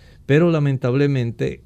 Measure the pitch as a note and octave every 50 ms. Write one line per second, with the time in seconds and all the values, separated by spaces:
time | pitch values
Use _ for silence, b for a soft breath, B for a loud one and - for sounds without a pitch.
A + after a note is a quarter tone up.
0 | b b b b b - C3+ D3+ E3+ F3 E3 D#3 C#3+ C#3+ C3+ B2+ - B2 B2 C#3
1 | C#3+ C#3+ C#3 C3 A#2+ A#2 A2 - C#3 C3+ - - -